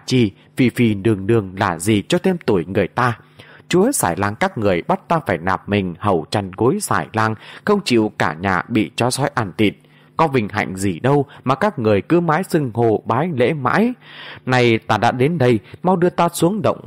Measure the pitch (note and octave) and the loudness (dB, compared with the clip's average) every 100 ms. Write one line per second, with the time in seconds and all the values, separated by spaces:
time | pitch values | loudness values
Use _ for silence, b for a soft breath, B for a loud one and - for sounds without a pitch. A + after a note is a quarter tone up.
0 | - B2+ G#2 - b - A#2+ - A#2 G#2 | -2 0 0 -2 b 0 0 2 0 2
1 | G#2+ G2 G2 A#2 F#2+ F#2 G2+ E2 F#2+ G#2 | 0 0 0 0 0 -2 -2 -2 0 0
2 | - F3 F#3+ F3 - F#2+ D#2+ G2 F2 - | 0 -2 0 -2 0 -2 0 -2 -2 0
3 | B2 A2+ B B B B - F3 A#3 C#4+ | -2 -4 B B B B -2 2 2 2
4 | F#2 E2 G2+ G#2+ G3 B2 G2+ F2 - F#3 | -2 -2 -4 -2 -4 -2 0 0 -2 -4
5 | - E3 - E2+ F2+ F2+ - G2+ F#2 E2 | -2 -4 -2 -4 -2 -4 -2 -2 -2 -4
6 | G#2 F2 D2 G#2+ F#2+ F2 A2+ G#3 - G2+ | 0 0 -2 -6 -6 -2 0 0 -2 -4
7 | D#2 A2 A2 G#2+ B B - G#3 - A#2 | -2 -2 -2 -2 B B 0 0 2 2
8 | G#2+ - F#2+ E2 G2 F2+ - A#2 D#2+ - | 2 -2 -4 -2 -2 -2 0 -2 -2 -2
9 | A#2+ C3 C#3+ B2+ G2+ D#2 G2+ - b b | -4 -2 -4 -4 -6 0 0 -2 b b
10 | b - D#3+ C3 G2+ G2+ - F#2+ G2+ D#2+ | b -2 0 0 -2 -4 -4 -4 -4 -2
11 | C3 C#3+ C#3 B B2 C3+ G#3 C3+ A2 G2+ | 0 0 0 B -4 0 0 0 2 2
12 | - E3+ E3+ D#3 F#3+ E3 C3 A2+ A#2 G#2 | 2 0 2 -2 0 -2 -2 0 2 2
13 | G2+ A#2 F3 B2+ B2 D#3 B2 E3 A#3+ B3 | 0 -2 -2 0 0 0 0 2 0 -2
14 | B B B B - B2+ A#2+ A2+ - A2 | B B B B -2 2 4 2 0 0
15 | A#2+ B2 C3+ E3+ B2 A2 B B F3 F#3 | 2 2 0 2 2 2 B B 0 2
16 | F3 - E3+ - E3 G#3+ A#2+ - | 2 2 -2 2 0 2 -2 -2